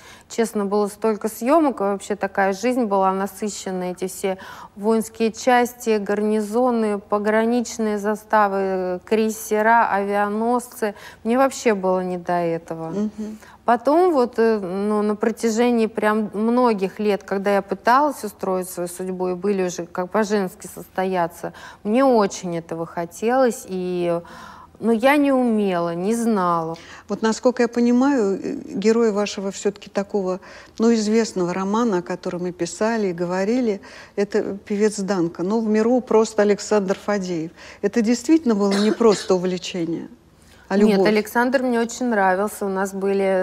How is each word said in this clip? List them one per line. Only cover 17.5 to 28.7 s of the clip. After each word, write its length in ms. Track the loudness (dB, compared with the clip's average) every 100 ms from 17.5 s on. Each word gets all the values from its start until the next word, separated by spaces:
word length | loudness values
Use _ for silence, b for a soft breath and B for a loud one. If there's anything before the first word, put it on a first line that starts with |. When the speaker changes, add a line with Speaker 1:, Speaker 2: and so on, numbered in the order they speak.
Speaker 1:
я 80 | 0
пыталась 600 | 0 -2 2 4 4 -2
устроить 440 | -10 -6 -4 -2 -4
свою 200 | -8 -8
судьбу 400 | -6 -8 -4 -4
и 60 |
были 320 | -2 -2 0 -2
уже 200 | -4 -8
как 240 | -6 -2
по-женски 560 | -2 0 0 -2 -6 -16
состояться, 800 | -16 -10 -4 -2 0 -2 -4 -12 B B B
мне 200 | -2 2
очень 520 | 4 4 2 -2 -6 -8
этого 300 | -8 -8 -8
хотелось, 800 | -8 -8 -4 0 2 2 0 -8
и, 520 | -6 -4 -2 -2 -2 -6 B B B B -6
но 120 | 0
я 240 | 2 4 4
не 140 | 4
умела, 600 | 4 2 2 2 0 -2
не 200 | -2 -2
знала. 640 | 0 0 2 2 0 -2 -8 B B -10
Speaker 2:
Вот, 100 | -2
насколько 420 | -2 2 0 2
я 60 | 0
понимаю, 720 | 2 2 4 4 2 0 0
э, 120 | -4 -8 -8